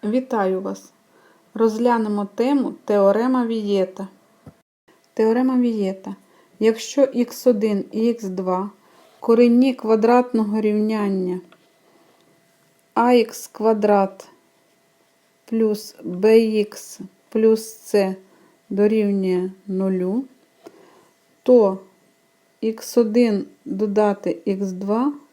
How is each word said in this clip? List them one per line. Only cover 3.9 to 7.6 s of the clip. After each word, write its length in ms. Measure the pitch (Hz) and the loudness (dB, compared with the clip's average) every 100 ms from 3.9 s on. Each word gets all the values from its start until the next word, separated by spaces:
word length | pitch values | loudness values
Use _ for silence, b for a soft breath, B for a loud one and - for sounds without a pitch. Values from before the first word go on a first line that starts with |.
| - 196 _ _ _ - _ _ _ _ b _ | -6 -16 _ _ _ -20 _ _ _ _ b _
Теорема 440 | - 220 240 262 254 | -2 0 2 2 2
Вієта. 580 | 240 220 196 190 - 196 b b b b | 0 0 -4 -4 -12 -16 b b b b
Якщо 460 | 220 220 - - | 0 0 -4 0
ікс 420 | 269 240 240 - 254 | 0 0 -4 0 0
один 380 | 220 | 2